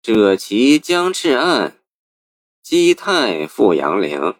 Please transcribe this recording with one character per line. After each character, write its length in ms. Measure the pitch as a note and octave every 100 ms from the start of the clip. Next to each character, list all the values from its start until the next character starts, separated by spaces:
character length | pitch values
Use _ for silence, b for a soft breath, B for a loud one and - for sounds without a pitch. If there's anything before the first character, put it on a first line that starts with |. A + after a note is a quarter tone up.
者 360 | - A2+ G2+ F#2+
骑 420 | - G#2 C3+ D3+
将 340 | - F3 F3+
赤 180 | F#3 F3
岸， 500 | B2+ E3 D3+ F2 _ _ _ _ _ _ _ _ _
击 320 | - E3+ F3
太 500 | E3+ - F#3 B2 E2
复 300 | D2+ - A2
杨 260 | D#2 C#2+ F2+
陵。 360 | D#2+ D2 D#2 -